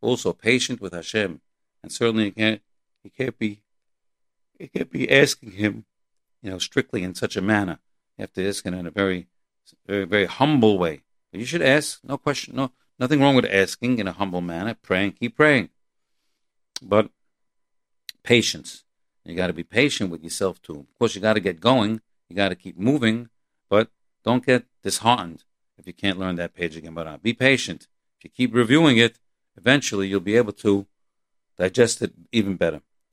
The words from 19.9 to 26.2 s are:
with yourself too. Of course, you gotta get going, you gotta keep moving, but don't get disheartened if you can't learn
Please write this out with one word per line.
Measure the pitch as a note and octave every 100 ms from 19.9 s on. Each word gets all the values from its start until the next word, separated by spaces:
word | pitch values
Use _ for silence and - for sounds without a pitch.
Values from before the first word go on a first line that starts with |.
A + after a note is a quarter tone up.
| - F#2+
with | E2
yourself | E2 - F#2+ -
too. | - D2 C2+
Of | -
course, | A#2
you | G2
gotta | G#2+ G#2+
get | F#2 E2
going, | A2+ C3 G#2 A2+ - _ _
you | F2+
gotta | G2
keep | F#2 F#2 D#2+
moving, | A2 D3 A#2 A2+ A#2+ _ _ _ _
but | G2+ A2+ _ _ _
don't | A2 B2 C3
get | B2 - _
disheartened | G2 - A2+ A#2+ F2 D#2+ _ _ _ _
if | F#2
you |
can't | - G2+
learn | F#2